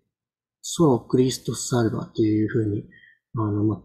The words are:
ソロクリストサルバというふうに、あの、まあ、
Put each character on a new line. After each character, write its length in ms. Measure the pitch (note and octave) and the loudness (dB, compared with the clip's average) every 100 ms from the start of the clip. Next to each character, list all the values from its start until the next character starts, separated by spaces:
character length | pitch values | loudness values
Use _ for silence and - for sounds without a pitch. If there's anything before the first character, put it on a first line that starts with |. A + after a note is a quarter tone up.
| _ _ _ _ _ _ | _ _ _ _ _ _
ソ 240 | - - D#3+ | -10 2 4
ロ 140 | A#2 | 2
ク 180 | - B2+ | 2 2
リ 140 | C3 | 2
ス 120 | - | -2
ト 120 | - A2+ | -8 -8
サ 280 | - B2 | -2 0
ル 60 | A2 | 0
バ 160 | - - | -2 -6
と 160 | - | -2
い 240 | A2 G#2+ G#2+ | 0 2 0
う 40 | |
ふ 100 | A#2+ | 0
う 60 | G#2+ | -2
に、 200 | G#2 - - - _ _ A2+ | -4 -8 -20 -20 _ _ -6
あ 20 | G#2 | -2
の、 140 | G#2 | 0
ま 120 | G#2+ | 0
あ、 60 | G2 | -2